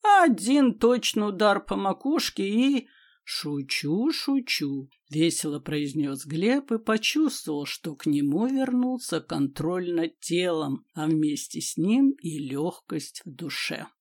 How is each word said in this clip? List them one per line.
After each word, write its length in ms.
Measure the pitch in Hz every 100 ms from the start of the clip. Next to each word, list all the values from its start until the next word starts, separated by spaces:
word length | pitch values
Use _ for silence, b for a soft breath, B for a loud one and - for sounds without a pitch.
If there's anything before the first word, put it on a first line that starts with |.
Один 760 | 427 403 339 202 202 285 262 -
точный 500 | 233 247 - 220 208
удар 360 | 190 214 202
по 120 | - 196
макушке 720 | 196 185 269 311 - - 196
и 420 | 214 269 269 b b b b -
«Шучу, 840 | - 151 143 139 - 143 175 277
шучу», — 760 | 302 - 277 254 - 143 139 135 _ _
весело 480 | 147 170 160 151 147
произнес 680 | 139 147 147 151 143 135 143
Глеб 440 | 160 202 277 277
и 80 | 226
почувствовал, 880 | 226 220 - 302 311 - - 147 143
что 300 | - 170 139
к 100 | 160
нему 400 | 143 143 156 247
вернулся 760 | 269 262 247 254 254 - -
контроль 720 | - 160 139 - 156 180 175
над 280 | 170 165 _
телом, 640 | - 175 180 160 147 143 160
а 120 | - 156
вместе 540 | 156 151 139 - -
с 160 | - -
ним 340 | 175 240 277 277
и 160 | 165 156
легкость 840 | 139 139 165 - - 156 - -
в 100 | 180
душе. 540 | 127 160 - - - - _